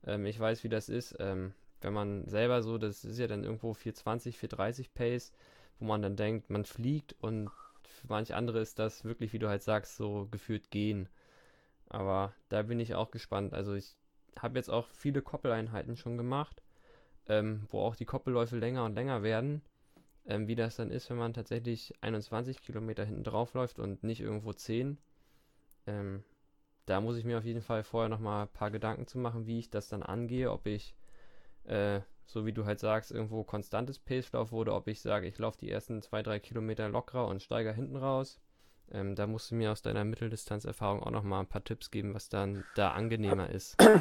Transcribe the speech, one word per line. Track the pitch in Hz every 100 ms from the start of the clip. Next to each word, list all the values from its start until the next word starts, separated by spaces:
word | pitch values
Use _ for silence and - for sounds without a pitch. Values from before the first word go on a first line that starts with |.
| -
ähm, | 104 101
ich | 110
weiß, | 110 113
wie | 113
das | 110 -
ist, | 113 - -
ähm, | 95 95 92 - - -
wenn | 98
man | 104 101 101 -
selber | 101 120 123
so, | 110 113
das | 107 101
ist | 110 113
ja | 117
dann | 104
irgendwo | 101 110 117
vier | 110 117
zwanzig, | 107 - 117 120 117
vier | -
dreißig | - 98 123 127
Pace, | - 120 123 - - - - - -
wo |
man | 110 107
dann | 104 101
denkt, | 107 110 -
man | 104
fliegt | 104 - 120 151 - -
und | 113 110 104 - - -
für | - - -
manche | 107 107
andere | - 120 113
ist | 110 -
das | 110 -
wirklich, | 110 117 110
wie | 110
du | 110
halt | 101
sagst, | - 107 - -
so | 107 104 98
geführt | 104 - 107 -
gehen. | 104 104 104 92 - - - - - _ _ -
Aber | 104 98 95 98 - _
da | 104
bin | 107 120
ich | 113
auch | - 113
gespannt. | 120 - 101 101
Also | - 101
ich | 101 - - _ _ - -
hab | 120 127
jetzt | 120
auch | 113 117
viele | - 143 139
Koppeleinheiten | - - 135 113 113 107 78 117
schon | - 120
gemacht, | 120 139 147 - - - - - - - -
ähm, | 107 107 107 104
wo | 101
auch | 101
die | 113 113
Koppelläufe | 135 - 123 117 117
länger | 113 131 113
und |
länger | 107 135 127
werden. | 104 110 135 147 - _ _ - - - -
Ähm, | 101 107
wie | 117
das | 113 -
dann | 113
ist, | 123 -
wenn | 120
man | 117
tatsächlich | 117 - 120 120 113 - -
einundzwanzig | - 110 104 110 123 135
Kilometer | - 107 110 107
hinten | 104 101
drauf | 107 104 117
läuft | 131 123 -
und | 104 98
nicht | 110 113
irgendwo | 107 107 107
zehn. | 101 - 113 135 143 _ _ - - _ _ _ - -
Ähm, | 104 101 98 - _ _ _ _ _ -
da | 95
muss | 110 120
ich |
mir | 113 117
auf |
jeden | 113 117
Fall | 107 113
vorher | 110 117 113
noch | 110
mal | 110 104
ein | 104
paar | - 104
Gedanken | 110 107 110 123
zu | 127
machen, | 120 117 110
wie | 117
ich | 113
das | 104 -
dann | 104
angehe, | - 101 117 123 127
ob | 101 -
ich, | 104 - - - - - - - -
äh, | - 104 101 101 98 - -
so | 113
wie | 107
du | 110
halt | 104 104
sagst, | 110 110 110
irgendwo | 113 107 110
konstantes | 107 107 101 110 123 135
Pace | - 131 123
laufe | 120 113 113
oder | 110 101
ob | -
ich | 107
sage, | 110 104 92
ich | 101
laufe | 110 -
die | 104
ersten | 104 - 113
zwei, | - 107
drei | 110 104
Kilometer | - 117 110 107 107
lockerer | 113 - 127 113
und | 95
steigere | - 117 110
hinten | 110 135 135
raus. | 135 131 135 - - _ - - -
Ähm, | 104 98
da | 98 104
musst | 110 -
du | 117
mir | 110
aus | 107
deiner | 113 107
Mitteldistanzerfahrung | 104 113 117 110 - 104 104 107 104 101
auch | 110
noch | 113
mal | 101 98
ein | 98
paar | 104
Tipps | - 113 -
geben, | 107 101
was | 101 -
dann | 101 98 98 -
da | - 98
angenehmer | - 113 113 104 98 90
ist. | 95 - - 226 214